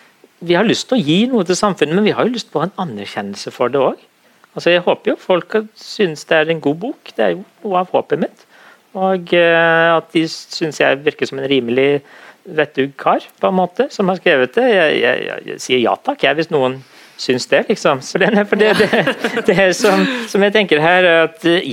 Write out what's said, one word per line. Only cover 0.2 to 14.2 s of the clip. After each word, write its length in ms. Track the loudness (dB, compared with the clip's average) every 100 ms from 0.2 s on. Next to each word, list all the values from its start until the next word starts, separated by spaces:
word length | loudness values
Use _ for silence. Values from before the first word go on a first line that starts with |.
| _ _
vi 120 | -2
har 100 | 0
lyst 240 | 2 0 0
til 100 | -2
å 40 |
gi 240 | 2 2 2
noe 180 | 0
til 120 | 0 0
samfunnet, 380 | 0 0 0
men 100 | 0
vi 60 | 0
har 160 | 0 -2
jo 80 |
lyst 160 | -2 -6
på 80 | -6
en 120 | -6 -6
anerkjennelse 760 | -8 -8 -10 -8 -10 -10 -12
for 180 | -4 -2
det 120 | 0
også. 220 | 0 -2 _ _ _ _ _ -4
Altså, 140 | 0
jeg 120 | 2
håper 300 | 2 -2 -2
jo 40 | -6
folk 380 | 0 -2 0 -4 -4
synes 500 | _ -16 -4 -2 -2 -2
det 100 | 0
er 140 | 0
en 100 | -2
god 140 | -2 -2
bok. 360 | -6 -10 -14 -2
Det 80 |
er 60 | -2
jo 140 | -2 -8 _
noe 140 | -4 -4
av 80 | -2
håpet 280 | -4 -2 -4
mitt. 240 | -4 _ _ -20 -20 -20 _
Og, 380 | -4 -2 -2 0
eh, 640 | 2 4 4 4 4 4 2
at 160 | 0
de 140 | -2 -2
synes 500 | -6 -12 -8 -6 0
jeg 180 | 0 0
virker 220 | -2 -4 -6
som 120 | -4
en 100 | 0
rimelig 540 | 0 0 0 2 0 -4 -20 -20 -20
vettug 480 | -12 -4 -4 -2 -4 -2
kar, 240 | -2 -2 -4 -4
på 80 | -2
en 60 |
måte, 340 | 0 -2 -2 -4
som 180 | -2 -2
har 80 |
skrevet 380 | 0